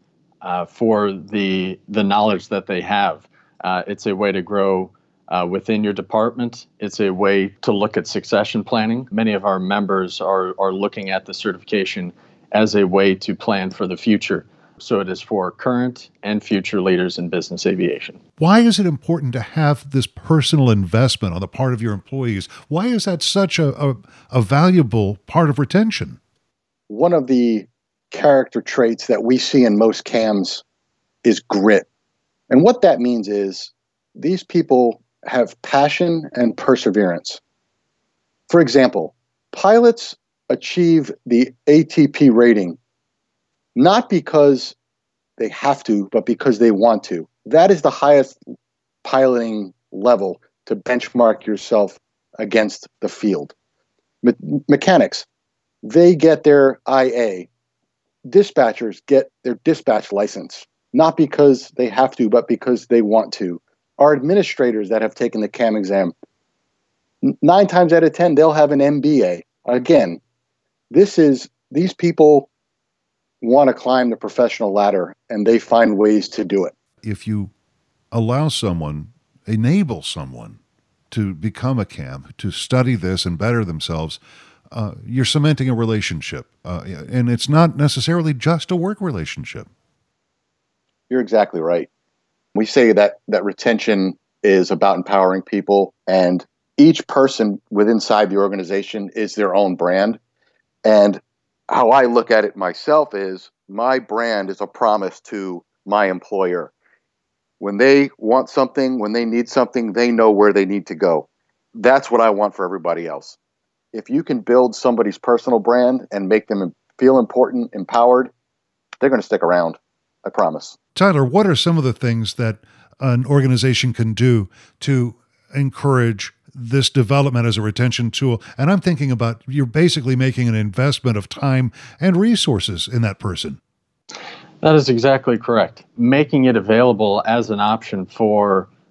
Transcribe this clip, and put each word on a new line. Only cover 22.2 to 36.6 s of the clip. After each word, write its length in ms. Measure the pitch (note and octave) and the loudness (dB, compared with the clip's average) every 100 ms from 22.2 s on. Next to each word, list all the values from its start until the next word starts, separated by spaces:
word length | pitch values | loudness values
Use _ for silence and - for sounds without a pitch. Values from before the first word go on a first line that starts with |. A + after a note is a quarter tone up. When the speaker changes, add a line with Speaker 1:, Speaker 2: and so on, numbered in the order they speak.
| B2+ G2+ - - _ | -6 -6 -8 -16 _
Speaker 2:
Why 180 | D#3 A3+ | -4 -2
is 180 | A#3 | -2
that 180 | G3+ F3 | -4 -4
such 360 | - G3 F#3+ - | -2 -2 -2 0
a, 100 | D3 - | -2 0
a, 140 | C#3+ B2 - _ _ | -4 -4 -10 _ _
a 120 | C3 | 0
valuable 760 | G#2 C#3+ F3+ F#3 B2 A2+ G2 G2+ - | 2 4 4 4 2 0 -2 -4 -4
part 220 | E3 D#3+ | 0 0
of 100 | C#3 | 0
retention? 640 | C#3+ F#3+ A3 - D#2 - _ _ _ _ _ _ _ | 0 0 0 -2 -10 -12 _ _ _ _ _ _ _
Speaker 3:
One 240 | G#2+ E3+ | -2 0
of 160 | E3+ B2+ | 2 0
the 380 | B2+ A#2+ G#2+ F#2+ _ _ _ _ | 0 2 -2 -6 _ _ _ _
character 500 | - D3 C3+ B2+ A#2+ | 0 4 4 2 -6
traits 460 | - - A#2 A2+ - | -6 -2 0 -2 -2
that 160 | G#2+ | -2
we 160 | A2+ B2+ | 0 0
see 260 | - C#3+ | 2 2
in 140 | B2 G#2 | 4 4
most 260 | A2+ G#2 | 2 0
cams 600 | - A#2+ A2 G#2 F2+ - - _ _ _ _ _ | -4 -4 -2 -2 -4 -8 -16 _ _ _ _ _
is 180 | A#2+ G#2 | 0 0
grit. 480 | - G2+ G2+ G2+ - _ _ _ _ _ _ | -2 0 2 2 0 _ _ _ _ _ _
And 120 | B2+ | 4
what 200 | F#3+ B3 | 4 4
that 180 | F#3+ C#3 | 4 2
means 280 | B2 A#2 G2+ | 0 -4 -4
is 420 | G2+ G2 F#2 - _ _ _ _ | -4 -4 -8 -16 _ _ _ _
these 280 | - D3 F3+ | -8 -4 -4
people 580 | - F3 D#3+ B2+ A#2+ - _ _ | -2 -2 2 2 2 -2 _ _
have 360 | - B2+ A2+ - | -8 -4 -4 -6
passion 640 | - C#3 D3 - F3 E3 D3+ | -2 0 2 0 -2 -2 -6
and 220 | - A#2+ | -2 -2
perseverance. 840 | - | -2